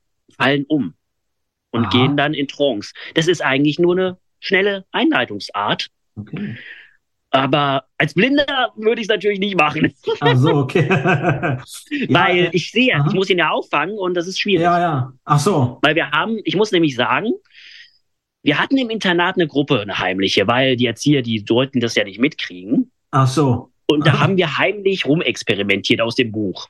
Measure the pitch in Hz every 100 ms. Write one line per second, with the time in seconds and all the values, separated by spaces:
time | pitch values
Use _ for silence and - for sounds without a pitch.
0 | _ _ _ - 127 143 139 151 92 -
1 | _ _ _ _ _ _ _ 117 107 127
2 | 131 143 143 151 139 - 143 104 - -
3 | - - 160 156 147 135 147 143 175 180
4 | 185 180 _ _ - 185 202 196 - 190
5 | 302 139 120 104 - 101 104 175 - _
6 | _ - 104 - 202 117 - - - _
7 | _ _ _ 131 135 147 143 135 - -
8 | 160 - 247 285 285 277 240 220 214 233
9 | 202 208 208 196 202 185 151 147 165 -
10 | - 453 - 127 151 151 131 185 156 190
11 | - 151 127 - 165 127 - - - 294
12 | 233 175 180 180 175 175 - 226 254 165
13 | 147 185 190 180 160 220 - 151 160 214
14 | 185 175 170 185 208 180 170 175 175 143
15 | 123 - - 147 208 170 123 - 147 156
16 | 143 151 190 226 165 160 214 180 160 127
17 | 113 131 214 370 _ - - - - _
18 | _ _ _ _ 139 147 196 269 233 220
19 | 190 175 175 185 165 139 143 127 101 90
20 | 92 92 95 - 98 120 135 123 123 107
21 | 143 143 117 110 104 113 135 127 117 -
22 | 101 98 139 - - 90 95 262 247 _
23 | _ 139 127 160 139 120 - _ - 151
24 | 151 147 151 190 165 131 165 208 196 190
25 | 131 160 151 - - 101 101 98 - 127
26 | 117 113 113 104 98 85 -